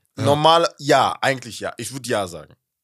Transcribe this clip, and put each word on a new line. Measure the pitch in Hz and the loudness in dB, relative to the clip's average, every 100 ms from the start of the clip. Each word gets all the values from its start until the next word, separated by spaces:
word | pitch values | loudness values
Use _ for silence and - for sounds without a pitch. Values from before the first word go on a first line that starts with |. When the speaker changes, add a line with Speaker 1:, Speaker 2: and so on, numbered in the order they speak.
| _ - | _ -4
Speaker 1:
Ja. | |
Speaker 2:
Normal, | 113 147 156 170 165 - | 0 4 4 4 2 -4
ja, | 143 135 101 - | 2 2 2 0
eigentlich | 127 131 117 - | -2 -2 -8 -10
ja. | 98 - | -10 -8
Ich | 110 | -12
würd | 131 117 | -10 -4
ja | 107 92 | -4 -4
sagen. | 82 73 _ _ _ | -10 -18 _ _ _